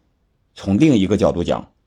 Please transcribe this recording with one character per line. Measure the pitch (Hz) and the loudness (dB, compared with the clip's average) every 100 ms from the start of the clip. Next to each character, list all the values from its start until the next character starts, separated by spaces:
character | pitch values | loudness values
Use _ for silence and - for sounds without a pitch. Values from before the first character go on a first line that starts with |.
| _ _ _ _ _ | _ _ _ _ _
从 | - - 98 | -14 -4 2
另 | 156 117 | 2 2
一 | 92 | 2
个 | 101 | 0
角 | 85 | 0
度 | 78 | -2
讲， | 87 60 50 _ | -4 -6 -8 _